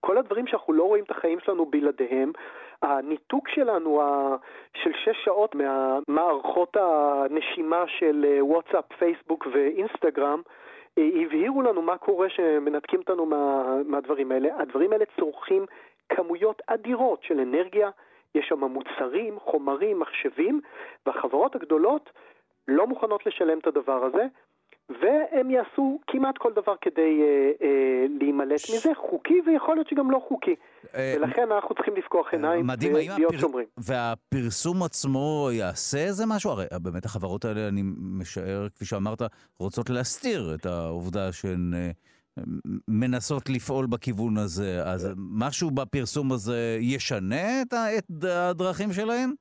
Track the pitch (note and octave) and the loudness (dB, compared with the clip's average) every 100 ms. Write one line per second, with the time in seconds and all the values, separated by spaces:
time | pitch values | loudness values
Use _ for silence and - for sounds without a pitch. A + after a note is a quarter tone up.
0 | - G3+ B3+ G#3 B3 A3+ - D#3 F3+ G#3+ | 2 2 2 -2 -2 -4 2 2 4 2
1 | G3+ - E3+ E3+ - E3+ D#3+ C#3+ C#3+ C#3 | 0 -2 -2 0 -2 0 0 2 0 0
2 | B2 C3 C#3 E3 - - - - D3 C#3 | -2 0 -2 -4 -14 -18 -20 -6 -2 -2
3 | C#3 D#3 _ C4+ - - B3+ G3 D#3+ D3+ | -2 -8 _ -4 -2 0 2 2 2 2
4 | D3 C#3+ C#3 C3+ - - - - E3+ D3+ | 4 2 0 -2 -6 -20 -18 -4 -2 0
5 | - A3 - G3 G#3+ C#3+ C#3 C3+ C3 C3+ | 0 0 0 2 2 0 0 0 2 0
6 | D3 D3 F3 C#3+ - - F3 G#3 F#3 D#3 | 0 2 2 2 0 0 2 2 4 4
7 | D3 C#3 C#3 D3+ D3 - D#3+ E3+ F3 - | 4 2 0 0 -2 -4 0 0 0 2
8 | E3 D3 C#3+ C#3 C#3 E3 - F#3 - - | 2 4 4 4 4 2 2 -2 -2 0
9 | E3+ E3+ - D#3+ C#3+ C3 C#3+ D#3+ G#3 - | 0 0 -4 -4 0 2 2 2 -2 0
10 | E3+ D3 C#3+ D3+ E3+ - - - - - | 0 2 0 0 -6 -20 -20 -20 -6 2
11 | D#3 B3 E3 D#3 G#3 C#4 B3+ F#3+ E3 F3+ | 2 2 2 2 2 2 2 2 0 0
12 | - F#3+ F#3 - E3+ D3+ C#3+ D3 - F#3 | 0 2 2 2 2 4 2 -2 -2 -2
13 | F3+ F#3 D#3+ D3 C#3+ C#3 C3 C3 D3 C#3+ | 0 0 2 2 2 2 0 0 0 -2
14 | C3 C#3+ C3 C3 C3+ C#4 C3+ C3+ F3+ G#3+ | -2 -2 0 2 0 -2 -4 2 2 4
15 | G#3+ - D#3 - - F#3+ G3 - - _ | 0 0 -4 -4 0 0 0 -12 -20 _
16 | _ - E3+ E3+ G#3+ G#3+ - A3+ A3 B3 | _ -4 -2 0 0 -2 -4 -4 -2 0
17 | B3+ F3+ - D3+ B2+ C#3 F3+ G3 G#3 G3 | 0 0 -2 0 2 0 0 2 0 -2
18 | _ _ _ D3+ - D3+ C3+ C3 C3+ - | _ _ _ -2 0 -2 -2 -4 -8 -6
19 | C3 D3+ A3+ G#3 - D#3 C#3 C#3 G3+ G3 | -4 -2 -4 -8 -2 0 0 0 0 0
20 | D3+ - C#3 - F3+ D4 - - - - | -2 -2 -4 0 0 0 -2 -18 -18 -8
21 | - A#2+ B2+ C3 B3 B3+ D#3+ D#3 F#3 D4 | -6 -4 -2 2 0 -2 0 2 4 2
22 | - _ - _ _ _ - C#3 A3 B3+ | -4 _ -20 _ _ _ 0 2 2 0
23 | A3 G#3 - - E3+ D#3+ D#3+ D3 C3+ C3 | -2 0 -2 0 0 2 2 0 0 0
24 | C3 D#3 B3+ _ _ _ _ _ _ F#3 | 2 0 0 _ _ _ _ _ _ 0
25 | G3+ D4 D#4 D4+ B3+ B3+ A3 - C#4 C#4+ | 2 4 2 0 2 2 0 0 0 0
26 | - C4+ C4+ C4 A#3+ G#3+ G#3 F#3+ - D#3 | -4 0 0 0 0 0 0 -2 2 4
27 | D#3+ D#3 D3+ C#3+ C#3 D3 D3+ C3+ C3 B2+ | 4 6 4 6 4 2 2 4 4 4
28 | C3+ C#3+ C#3+ C#3+ C#3 D3 - A3+ D#4+ D4+ | 2 2 0 2 2 0 0 0 0 0
29 | - F4 - F4 E4 D#4 - D#4+ D4+ C#4+ | -2 -4 4 4 6 2 4 0 2 0
30 | C4+ C4 C4 C4+ - F3 - - - - | 2 2 0 -4 0 -2 -4 -20 -10 -4
31 | C3+ D3 D3 - A#3+ G#3 - - - G3+ | 0 0 0 2 2 2 -2 -4 -2 -2
32 | - F3 D#3+ E3+ D3+ E3+ B2+ B2+ D3 D3+ | 0 0 2 0 0 2 0 0 2 2
33 | D#3 D3+ E3 D#3+ D3+ B2+ A#2 - A2+ B2+ | 0 2 2 2 -2 -2 -8 -10 -4 -2
34 | A#2 A2+ _ C#3 A#2+ G#2+ E3 F3+ F3 - | -2 -4 _ -2 -2 -2 -2 0 -2 -2
35 | C#3+ C3+ C#3+ D3+ C#3 A#2 F#2 - - C#3 | -2 0 0 0 0 0 -2 -4 -4 -2
36 | E3+ G3 A3 G#3+ G3+ A#2 F#2 F2+ F2 F2 | -2 -2 -2 0 -2 -2 -4 -6 -6 -6
37 | G2 G#2 F#2 F#2 A#2 G#2+ G#2+ G2+ G2 F2+ | -6 -6 -6 -4 -4 -4 -2 -2 -2 -4
38 | F#2 F#2+ F2+ - F#2 G2 G2+ _ G2+ G#2 | -8 -8 -8 -8 -6 -4 -6 _ -6 -4
39 | G2+ A2 A2+ _ _ _ F#2+ - - B2 | -4 -4 -8 _ _ _ -8 -6 -4 -4
40 | B2 - B3+ G3+ F2+ D#2 F#2 F2 E2 E2+ | -4 -4 -4 -2 -4 -6 -6 -6 -6 -6
41 | F2+ F#2+ F#2+ F2+ G2 F2+ F2+ F2 F2 E2+ | -6 -4 -6 -6 -6 -2 -2 -2 -6 -8
42 | _ _ _ - - - - G2 - G#2+ | _ _ _ -14 -10 -10 -8 -10 -2 0
43 | B2+ B2 - C#3+ - C3 - C3+ C3+ A#2 | 0 -2 -2 -4 -2 -4 -2 -2 -2 -2
44 | - G#2 A#2 G#2+ G#2 E2+ G2+ F2+ E2+ F#2 | -4 -4 0 0 -2 -4 -4 -2 -2 -4
45 | F#2 F#2+ F#2+ G#2+ C3 C#3 E3+ C3+ C3+ C#3+ | -4 -8 -6 -4 -2 -2 -2 -2 -2 -4
46 | A#2+ - C#3 B2+ G2+ A#2+ A#2 A2+ A#2+ C3 | -4 -2 -2 -2 -2 -2 -2 0 -2 -2
47 | - A2+ F#2+ B2+ G3 C4 B3+ A#3+ A3+ G#3+ | -2 -4 -2 -2 -2 -2 -2 -2 -2 -2
48 | - E3 F3+ F3 F3+ F3 F#3 E3 G#3 F#3 | -4 -6 -2 0 0 0 -2 -2 -4 -2
49 | A3 A#3+ B3+ C#4+ | -2 0 -2 -4